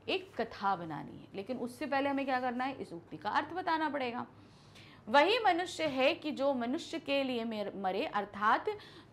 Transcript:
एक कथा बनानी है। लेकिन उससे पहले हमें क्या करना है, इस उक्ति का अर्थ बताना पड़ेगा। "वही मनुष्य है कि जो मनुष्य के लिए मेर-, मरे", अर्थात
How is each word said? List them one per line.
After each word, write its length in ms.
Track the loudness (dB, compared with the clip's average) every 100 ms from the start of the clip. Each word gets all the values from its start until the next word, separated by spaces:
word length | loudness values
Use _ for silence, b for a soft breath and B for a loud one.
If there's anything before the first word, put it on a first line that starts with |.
| -4
एक 320 | -4 -4 -6
कथा 340 | -6 -2 -2 -2
बनानी 420 | -4 -8 -10 -14
है। 100 | -14 -10
लेकिन 220 | -6 -6
उससे 280 | -6 -6 -2
पहले 240 | 0 0
हमें 160 | 0 0
क्या 140 | 0
करना 240 | 0 -2
है, 100 | -4
इस 200 | -6 -10
उक्ति 240 | -12 -12 -8
का 120 | -2
अर्थ 200 | -2 -2
बताना 360 | -4 -2 0 0
पड़ेगा। 380 | -2 -4 -4 -10 B B B B B B B 4
"वही 300 | 6 8 6
मनुष्य 440 | 4 4 0 -2
है 320 | -2 4 4 4
कि 160 | -2
जो 220 | 0 2
मनुष्य 460 | 2 0 -2 -4 -8
के 240 | 0 0
लिए 200 | 2 0
मेर-, 320 | -2 -4 -4 -2
मरे", 300 | -2 0 0
अर्थात 600 | -2 -4 0 4 4 2 -6 B B B